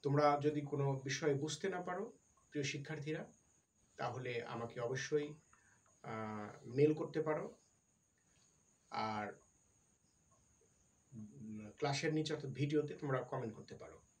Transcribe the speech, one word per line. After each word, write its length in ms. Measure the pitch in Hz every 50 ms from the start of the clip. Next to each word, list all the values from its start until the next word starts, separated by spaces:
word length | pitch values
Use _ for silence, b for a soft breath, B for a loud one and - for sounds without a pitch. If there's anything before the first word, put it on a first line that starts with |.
তোমরা 380 | - 143 139 143 151 147 147 143
যদি 180 | 139 151 147 147
কোনো 400 | 143 139 143 139 139 139 135 135 -
বিষয় 300 | 151 - - 170 151 139
বুঝতে 340 | 135 143 156 - - - 190
না 120 | 180 175
পারো, 320 | - 180 180 185 208 233 - - _ _ _ _ _ _
প্রিয় 140 | - 151 135
শিক্ষার্থীরা, 600 | - - 143 - - 156 151 143 151 156 160 - - - _ _ _ _ _ _ _ _ _ _ _ _
তাহলে 460 | - 135 131 120 127 127 123 120 120
আমাকে 380 | 120 120 123 113 117 110 - 123
অবশ্যই, 540 | 117 120 131 131 - - 151 151 147 147 151 - - _ b b b b b b b b _ _
আহ, 640 | - - 113 110 110 107 107 104 104 104 - - - 113
mail 260 | 120 131 147 156 156
করতে 280 | 160 165 - - 160
পারো। 320 | 156 156 156 165 196 226 - - _ _ _ _ _ _ _ _ _ _ _ _ _ _ _ _ _ _ _ _ _ _ _ _ _ _
আর, 420 | - 101 110 110 107 107 104 - - - - _ _ _ _ _ _ _ _ _ _ _ _ _ _ _ _ _ _ _ _ _ _ _ - _ _ _ _ _ _ _ _ _
উম, 580 | - 110 107 104 - 143 107 110 107 107 107 107 -
ক্লাসের 380 | - 151 139 139 - - 156 156
নিচে 200 | 156 151 - 156
অর্থাৎ 160 | 135 135 135
ভিডিওতে 440 | 113 127 147 143 156 151 147 - 185
তোমরা 280 | - - 139 131 123
comment 320 | 117 - - 127 123 113 101
করতে 200 | 104 107 - -
পারো। 260 | - - - - - - _ _ _